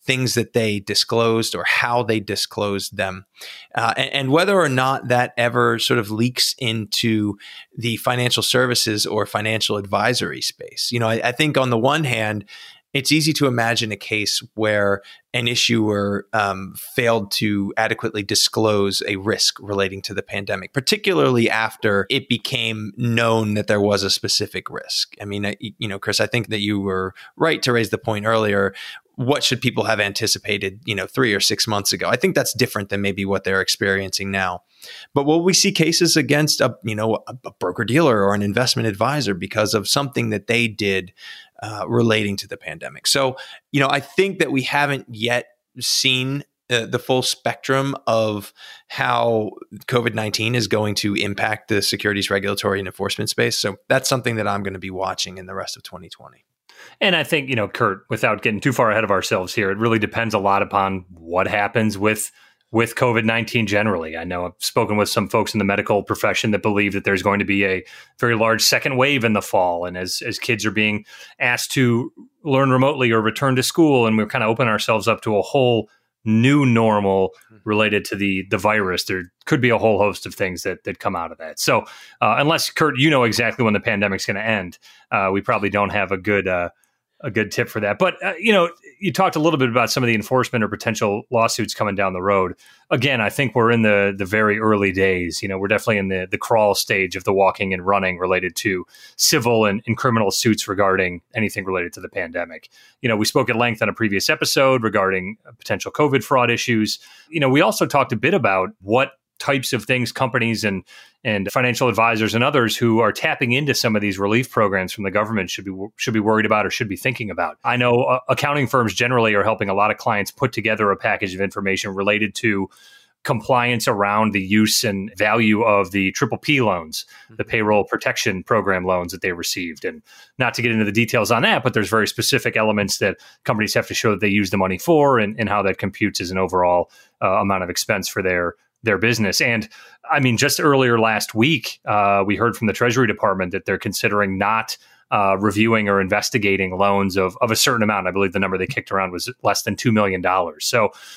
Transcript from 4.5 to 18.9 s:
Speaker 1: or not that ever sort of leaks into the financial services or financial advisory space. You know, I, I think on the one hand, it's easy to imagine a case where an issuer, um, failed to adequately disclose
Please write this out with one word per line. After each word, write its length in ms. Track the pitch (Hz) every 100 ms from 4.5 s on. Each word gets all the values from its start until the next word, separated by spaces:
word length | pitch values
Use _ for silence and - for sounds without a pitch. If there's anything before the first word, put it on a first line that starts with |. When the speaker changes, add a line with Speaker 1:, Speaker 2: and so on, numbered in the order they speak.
| 196
Speaker 1:
or 100 | 156
not 400 | 127 131 135 123
that 260 | 123 123 -
ever 420 | 120 123 120 117
sort 200 | - 123
of 120 | 104
leaks 440 | 107 123 127 - -
into 760 | 123 113 104 - 117 110 104 101 - - - 120
the 200 | 117 107
financial 460 | 127 123 123 123
services 640 | - 123 127 120 - 104 -
or 200 | 107 104
financial 500 | 107 107 110 - 104
advisory 640 | 98 101 110 123 82 65
space. 500 | - - - - -
You 80 | 120
know, 80 | 113
I, 200 | 113 120
I 40 |
think 260 | 123 156 135
on 120 | 127
the 80 | 117
one 260 | 127 151
hand, 400 | 147 113 107 107 - - - - _
it's 200 | 139 -
easy 220 | 156 156
to 120 | 143 143
imagine 460 | 120 117 117 113
a 40 | 101
case 460 | - 107 101 - 120
where 480 | - 107 104 101 98 - - _
an 140 | 120 120
issuer, 800 | 120 - 117 107 104 101 101 -
um, 400 | 110 101 95 95 -
failed 520 | - - 117 113 101
to 440 | - 107 101 98 -
adequately 460 | 110 113 113 107
disclose 800 | 98 104 - - 110 104 98